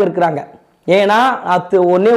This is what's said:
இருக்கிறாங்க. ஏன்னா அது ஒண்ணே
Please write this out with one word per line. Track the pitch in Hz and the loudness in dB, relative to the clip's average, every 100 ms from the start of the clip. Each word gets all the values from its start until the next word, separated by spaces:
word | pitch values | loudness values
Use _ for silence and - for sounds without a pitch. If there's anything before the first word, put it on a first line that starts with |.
இருக்கிறாங்க. | 190 170 170 147 - - _ _ - | -2 -2 -2 -4 -10 -18 _ _ -2
ஏன்னா | 190 202 214 262 240 170 | 0 2 0 0 -2 -2
அது | 180 175 190 175 | -4 0 0 2
ஒண்ணே | 180 214 | 2 2